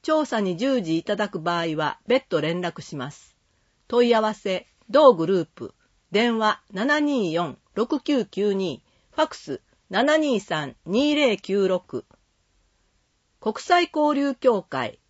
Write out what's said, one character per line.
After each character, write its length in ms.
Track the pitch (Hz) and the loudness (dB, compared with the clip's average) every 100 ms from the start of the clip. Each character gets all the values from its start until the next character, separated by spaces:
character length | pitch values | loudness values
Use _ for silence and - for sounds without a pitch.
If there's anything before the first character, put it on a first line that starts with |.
調 220 | - 311 294 | 0 0 0
査 140 | 226 | -2
に 160 | 196 170 | -2 -2
従 240 | 262 254 | -2 -2
事 160 | 165 165 | -2 -4
い 60 | |
た 140 | - 202 | -2 -4
だ 120 | - | -4
く 120 | 175 | -4
場 180 | 160 175 | -4 -4
合 180 | 170 156 | -4 -2
は 220 | 151 - - | -4 -6 -2
別 220 | - - | -2 0
途 120 | 165 | -2
連 200 | 151 175 | -2 -4
絡 220 | 175 165 | -6 -8
し 120 | - | -14
ま 160 | 147 127 | -10 -10
す。 260 | - - _ _ _ _ _ _ | -14 -20 _ _ _ _ _ _
問 200 | 240 240 | 2 4
い 60 | |
合 60 | 226 | 4
わ 140 | 214 | 2
せ、 340 | 214 202 185 - _ _ | -4 -6 -6 -8 _ _
同 240 | 254 285 | 8 8
グ 140 | 180 165 | 6 2
ル 160 | 190 | 0
ー 60 | 160 | 0
プ、 220 | - 120 _ _ _ _ | -10 -16 _ _ _ _
電 260 | 196 240 226 | 0 0 2
話 240 | 214 - _ | 0 -2 _
七 300 | 190 247 302 | -6 0 0
二 320 | 294 269 185 | 2 0 0
四 260 | 160 170 - _ | 0 -2 -6 _
六 260 | - 240 302 | -4 -2 -2
九 240 | - 285 | 0 0
九 280 | 208 - 208 | 0 -2 -2
二、 280 | 196 185 131 _ _ _ | 0 -4 -6 _ _ _
フ 120 | - | -2
ァ 20 | |
ッ 20 | 311 | -2
ク 100 | - | -2
ス 240 | - - _ _ _ | -12 -12 _ _ _
七 280 | 185 277 311 | -2 2 2
二 200 | 302 226 | 2 -2
三 380 | - 160 143 - - | -2 -6 -6 -12 -4
二 300 | 208 294 302 | 0 2 2
零 200 | 277 202 | 2 0
九 300 | - 196 190 | -2 0 0
六。 380 | 180 _ - - _ _ _ _ _ _ _ _ _ _ _ _ _ | -2 _ -12 -12 _ _ _ _ _ _ _ _ _ _ _ _ _
国 180 | 220 214 | -8 -8
際 320 | - 349 349 | 0 2 2
交 220 | 311 302 | 0 0
流 220 | 285 277 262 | 2 -2 0
協 260 | 262 214 | 0 0
会 380 | - 135 117 - | -4 -6 -6 -10